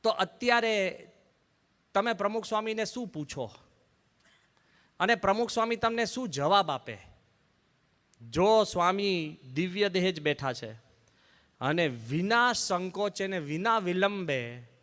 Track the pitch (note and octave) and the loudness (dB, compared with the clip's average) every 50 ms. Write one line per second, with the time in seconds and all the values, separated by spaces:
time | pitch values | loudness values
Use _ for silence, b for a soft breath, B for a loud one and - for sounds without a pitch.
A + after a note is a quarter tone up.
0 | - A3 - - F#3+ - - - B3 A#3+ A#3+ A#3+ A3+ A3+ A3 G#3 F#3+ F3+ - - | 2 0 2 2 -2 -2 -2 -2 2 4 4 4 4 2 2 2 0 0 -2 -8
1 | - - _ _ _ _ _ _ _ _ _ _ _ _ _ _ _ _ _ G3 | -18 -20 _ _ _ _ _ _ _ _ _ _ _ _ _ _ _ _ _ 0
2 | G#3 A#3 A3+ F3+ G3+ G3+ A3 A3+ G#3 - A3+ G#3+ A3 A3 A3 A3 G#3+ - - B3 | 2 2 0 0 -2 -2 -2 -2 -4 -2 -2 -2 -2 -2 -2 -2 -4 -4 -4 -8
3 | A#3+ F#3 - D#3 D3 - - C#3+ B2 G#2 - - _ _ _ _ _ _ _ _ | -8 -8 -8 -8 -8 -8 -6 -8 -8 -8 -10 -20 _ _ _ _ _ _ _ _
4 | _ _ _ _ b b b b b b b b b b b b b b b _ | _ _ _ _ b b b b b b b b b b b b b b b _
5 | F3 G#3 A#3 F#3 - G3 G3 A3 A#3+ G#3 - A3+ A3+ A#3 A#3 - - A3+ A3+ A#3 | 2 2 2 2 2 2 2 2 0 0 0 0 0 0 0 0 0 0 0 0
6 | A#3 - - B3 C4 G#3 C3 C#3 C#3+ D#3 G3 G3+ F#3 D#3 C#3 B2+ - - A2 G2 | -2 -2 -2 -6 -6 -6 -4 -2 2 4 4 4 4 2 -4 -6 -8 -12 -14 -14
7 | - - - _ _ _ _ _ _ _ _ _ _ _ _ _ _ _ _ _ | -16 -20 -20 _ _ _ _ _ _ _ _ _ _ _ _ _ _ _ _ _
8 | _ _ _ _ A#2 A#2 A2+ D#3 F#3 G#3+ A3 A3 G#3 - - F3+ E3+ F3+ F#3 G3+ | _ _ _ _ -18 -6 0 2 4 6 6 6 4 2 0 2 2 2 2 2
9 | G3+ G3+ F#3 F3 D#3+ D3+ D#3+ - - B2+ C3 D3+ F3+ F#3 F3+ G3+ G3+ G3+ F3+ F#3+ | 0 0 0 -2 -4 -6 -10 -14 -18 -8 -4 -2 -2 -2 0 0 0 0 2 2
10 | F3+ F#3+ F3+ D#3 D3 D3+ C#3+ - C#3+ C3+ B2 - - A2 A2 A2+ _ _ _ _ | 0 0 -2 0 -2 -2 -2 0 -2 -6 -4 -6 -10 -12 -12 -16 _ _ _ _
11 | _ b b b b b b b b b b b B2+ C3+ D#3 F3 E3+ D3 B2 A#2 | _ b b b b b b b b b b b -2 0 2 2 0 0 -2 -6
12 | A2 A#2 C#3 E3 F3+ G#3 A3+ A#3 A#3+ B3 A#3 - - - F#3+ F3 F#3 F#3 E3 F#3 | -6 -2 -2 0 0 2 4 4 4 4 2 0 -2 -2 -2 -2 -2 -4 -2 -2
13 | G#3 G#3 G3 - G3 F#3+ F#3+ F3+ D3+ C#3+ D3+ E3 G3 A#3 A3+ A3+ F#3+ F3+ F3 F#3 | -2 -2 -2 -4 -6 -4 -4 -4 -4 -4 -4 -2 0 2 2 2 2 0 2 2
14 | G3 G3+ G#3 G3 F3+ D#3 C#3 B2+ A#2+ A#2+ A#2+ B2 A#2+ - _ _ | 2 2 0 -2 -4 -2 -2 -4 -4 -6 -12 -14 -16 -20 _ _